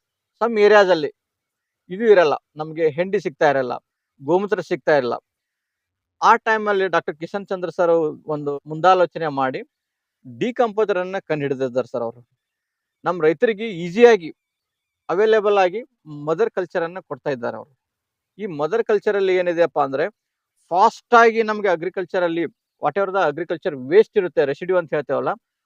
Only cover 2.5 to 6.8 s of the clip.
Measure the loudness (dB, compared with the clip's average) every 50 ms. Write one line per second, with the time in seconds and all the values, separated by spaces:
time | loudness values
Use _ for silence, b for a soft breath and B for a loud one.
2.5 | _ -12 -12 -10 -4 -2 -2 -2 0 -2 -4 -2 -4 -4 -4 -6 -2 0 2 2
3.5 | 2 2 -2 -4 -6 -10 -12 _ _ _ _ _ _ _ -2 -2 0 0 0 -2
4.5 | -4 -6 -4 -6 -8 -4 0 2 2 2 2 0 -4 -8 -10 _ _ _ _ _
5.5 | _ _ _ _ _ _ _ _ _ _ _ _ _ _ 2 4 4 4 2 0
6.5 | -2 0 0 0 0 0